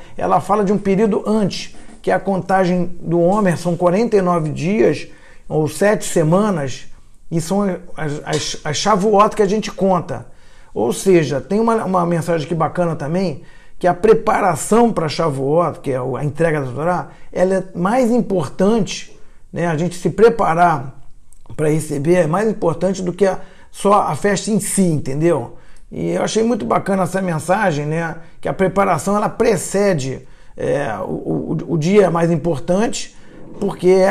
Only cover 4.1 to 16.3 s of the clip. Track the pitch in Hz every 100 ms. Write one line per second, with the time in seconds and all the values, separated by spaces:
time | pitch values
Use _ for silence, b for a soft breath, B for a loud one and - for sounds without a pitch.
4.1 | 208 175 175 156 135 160 220 202 139 -
5.1 | b b b b 151 151 - 202 214 -
6.1 | 175 156 185 214 170 135 - - b b
7.1 | b - 165 165 196 202 180 - - 151
8.1 | 151 - 151 - - 151 143 202 208 214
9.1 | 202 220 - 196 214 - - 196 175 -
10.1 | 123 - b b b b - 233 - 190
11.1 | 175 139 135 - 202 233 226 185 185 170
12.1 | 170 170 165 139 165 156 - 170 160 143
13.1 | 175 185 135 b b b b 175 175 220
14.1 | 220 214 202 196 147 - 220 233 170 160
15.1 | 147 165 139 135 165 165 - 143 127 131
16.1 | 123 147